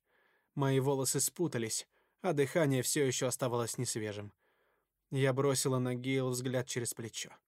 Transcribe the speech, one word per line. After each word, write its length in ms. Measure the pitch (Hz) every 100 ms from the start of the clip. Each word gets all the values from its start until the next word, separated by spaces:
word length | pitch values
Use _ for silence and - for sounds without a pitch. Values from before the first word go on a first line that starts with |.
| _ _ _ _ _
Мои 260 | 147 135 135
волосы 400 | 135 135 131 139
спутались, 680 | - - 160 123 110 - - _ _ _
а 120 | 185
дыхание 500 | 143 135 175 147 131
все 220 | 117 156 135
еще 220 | - 131
оставалось 500 | - 127 120 117 -
несвежим. 560 | 120 117 107 104 101 - _ _ _ _ _ _ -
Я 240 | 135 135
бросила 460 | 127 139 131 143 131
на 160 | 127 123
Гейл 340 | 127 135 127
взгляд 380 | 123 131 127 123
через 260 | 127 123
плечо. 380 | - 113 - - -